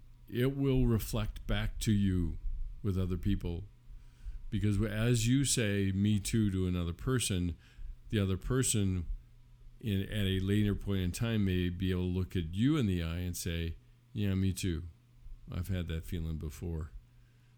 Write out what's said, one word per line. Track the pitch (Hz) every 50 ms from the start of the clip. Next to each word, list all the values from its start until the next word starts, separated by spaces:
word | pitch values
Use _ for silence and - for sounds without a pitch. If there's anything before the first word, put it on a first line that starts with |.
| - - - - - -
it | - 113 123 135 139 139
will | 139 135 131 127 127
reflect | 117 117 110 - - - 117 104 - - - -
back | - 107 101 107 107 - -
to | - 117
you | 107 101 101 98 92 92 87 80 80 - - - - - - - - -
with | - 104 92 92
other | 92 90 92 85
people. | - - 95 87 - 90 85 85 101 104 - - - - - - - - - - - - - - - -
Because | - 104 90 104 104 98
as | 110 107 101 107 110 120 123 117 107 117
you | 127 139 143
say, | 131 - - 117 104 101 101 98 98 95
"Me | 95 101 104 107 104
too," | 95 - - 117 110 104
to | 95 95 92 92
another | 90 90 87 85
person, | 85 - - 131 131 123 - - 101 90 90 87 82 - - - - - - - - - - -
the | - 107
other | 101 95 95
person | 92 - - 123 131 131 - - 110 101 95 92 90 82 - - - - - - - - - - - - - - -
in, | - 110 101 95 98
at | - - 107 101
a | 95 95 95
later | 95 95 101 107 104 101 98
point | - - 101 98 95
in | 90 90
time | 90 - 117 117 113 110 101
may | 95 92 90 90 90
be | 90 87 95 92
able | 92 90 90
to | 90 90 92
look | 92 - -
at | 98 85 78 85
you | 95 113 135 160 160
in | 123 101
the | 92 87 82
eye | 80 82 85
and | 90 87 85 -
say, | - 92 85 82 85 82 85 - - - - - _ _
"Yeah, | - 101 104 101 95
me | 95 95 95 92
too. | - - 98 85 82 87 85 - - - - - - - - - - - -
I've | - 87 90 85
had | 95 90 87 85
that | 82 80 90
feeling | - - 87 80 80 80 76
before." | 80 78 - - - 90 82 80 80 80 - - - - - - - - - - - - -